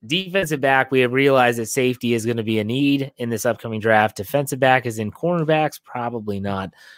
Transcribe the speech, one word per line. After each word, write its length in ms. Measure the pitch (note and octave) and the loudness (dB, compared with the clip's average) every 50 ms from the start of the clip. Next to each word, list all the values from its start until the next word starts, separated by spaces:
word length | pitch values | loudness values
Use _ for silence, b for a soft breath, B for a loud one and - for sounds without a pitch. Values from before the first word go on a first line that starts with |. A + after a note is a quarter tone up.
| - | -6
Defensive 540 | A2 D3+ F3+ F#3+ F#3 F3 G3 G3+ D3+ D#3 C#3+ | -4 -4 -4 -4 -2 -2 -2 -2 -2 -4 -2
back, 320 | B2+ C3+ C3+ C3+ C3 B2+ | 0 2 2 2 2 2
we 80 | C#3 C3 | 2 2
have 140 | B2+ A#2+ A#2+ | 2 2 2
realized 460 | C3 C#3 C#3 C3+ C3 B2+ B2 A#2+ A#2 | 2 2 4 4 4 4 4 2 0
that 80 | A2+ G#2+ | -4 -4
safety 460 | - - B2+ B2+ B2+ B2 - A#2+ A#2 | -2 0 0 0 0 -2 -2 -2 -2
is 120 | A#2 G#2+ | 0 0
gonna 180 | A2+ A#2+ A#2 A2 | -2 -4 -2 -2
be 160 | G#2+ A2 A2 | -2 0 -2
a 40 | G#2+ | 0
need 480 | G#2 A#2+ C3+ C#3+ C#3+ C#3 C#3 C3+ C3+ _ _ | -2 -2 0 2 2 2 0 -2 -6 _ _
in 120 | B2 A#2 | -6 -4
this 160 | A#2 G#2+ - | -4 -2 0
upcoming 340 | B2 A2+ - - A#2 A2 A2 | -2 -2 -2 -6 -8 -8 -2
draft. 380 | G#2 A2+ A2 G#2+ G#2+ G#2+ - - | 2 4 4 6 4 4 0 -4
Defensive 420 | G2+ - - C#3+ C#3+ C3+ - C3 | -12 -4 -2 -2 -2 -2 -2 0
back 260 | C3 C3 C3 C3 A#2+ | 4 4 4 4 2
is 140 | B2 A2+ A2 | -2 -6 -4
in 120 | A2 G#2 | -6 -6
cornerbacks, 680 | G2 - - E3+ F3 F3 D#3+ D3 D#3 D#3 D3+ D3 - - | -6 -4 -4 -2 -2 -2 0 0 0 0 0 -2 -4 -8
probably 580 | _ _ - B2 A#2+ A#2+ A#2 A#2+ G#2+ G#2+ G2+ G2 | _ _ -10 -6 -6 -6 -6 -6 -6 -6 -6 -6
not. 340 | G2 G2+ G2 F#2+ F#2+ F#2 _ B B B B | -4 -4 -4 -4 -6 -8 _ B B B B